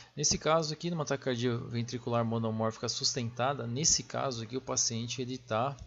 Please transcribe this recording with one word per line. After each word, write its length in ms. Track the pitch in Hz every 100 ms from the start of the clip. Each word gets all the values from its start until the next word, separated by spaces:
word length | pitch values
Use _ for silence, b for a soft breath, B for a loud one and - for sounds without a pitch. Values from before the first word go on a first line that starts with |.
| B -
nesse 220 | 151 185
caso 360 | - 165 151
aqui, 160 | 156 170
numa 160 | 170 139
taquicardia 520 | 139 135 123 123 117
ventricular 640 | - 117 117 127 120 117
monomórfica 640 | 117 113 113 110 110 110 117
sustentada, 760 | - 131 - 117 120 127 143 120
nesse 380 | 120 156 -
caso 400 | - 127 135 117
aqui 120 | 113 127
o 60 |
paciente 600 | 127 127 - 113 120 127
ele 160 | 123 127
tá, 380 | - 110 131 143